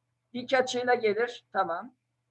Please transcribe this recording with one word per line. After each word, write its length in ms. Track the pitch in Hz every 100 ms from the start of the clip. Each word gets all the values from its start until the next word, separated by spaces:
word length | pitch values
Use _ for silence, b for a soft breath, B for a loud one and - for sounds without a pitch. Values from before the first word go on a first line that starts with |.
| _ _ _
Dik 200 | 240 247
açıyla 420 | 262 254 247 247
gelir. 520 | 240 220 202 240 - _
Tamam. 420 | 202 180 170 233 _ _ _ _